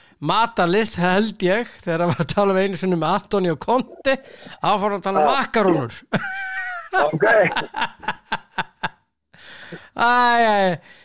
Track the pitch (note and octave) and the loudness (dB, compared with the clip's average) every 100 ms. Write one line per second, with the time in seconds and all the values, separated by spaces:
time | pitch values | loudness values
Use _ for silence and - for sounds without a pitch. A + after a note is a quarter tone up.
0 | - - D3+ G3+ A3+ G#3+ E3+ G3 A3 - | -20 -8 -2 0 0 0 2 2 0 0
1 | F3 F#3 A3 - F3+ G#3 A#3+ - F3 E3 | 2 2 0 0 0 0 -2 -8 -4 -2
2 | F3 - E3 - G3+ F#3+ G3 F3+ F#3+ F3 | 0 0 -2 0 2 2 0 -2 -2 0
3 | D#3 G3 - G3+ F3+ D#3 - B3 - - | 0 -2 -2 -2 0 -2 0 -2 -2 -6
4 | C4+ C4 - - - - E3 G3+ G#3 G3+ | -2 -2 -4 -20 -20 -6 -2 0 0 -4
5 | G3 F#3+ D3 C#4 - A3+ F#3+ D#3 A#2 - | -2 0 2 2 0 2 2 2 -2 -10
6 | - G#3+ F#5+ G5 G5 F#5+ F#5 F5 - F#4 | -6 -6 -4 -8 -8 -8 -8 -10 -4 0
7 | - D3+ G#3 G#3+ F3 - - - A#3 - | 0 2 2 4 2 0 -6 -6 -8 -8
8 | - - - - - - - _ - - | -10 -10 -8 -10 -8 -10 -10 _ -10 -10
9 | _ _ _ - - - - - - - | _ _ _ -20 -20 -20 -18 -18 -12 -2
10 | A#3 B3 A#3+ A#3 A3+ G#3 F#3+ E3 - - | 2 4 4 4 4 4 2 0 -8 -20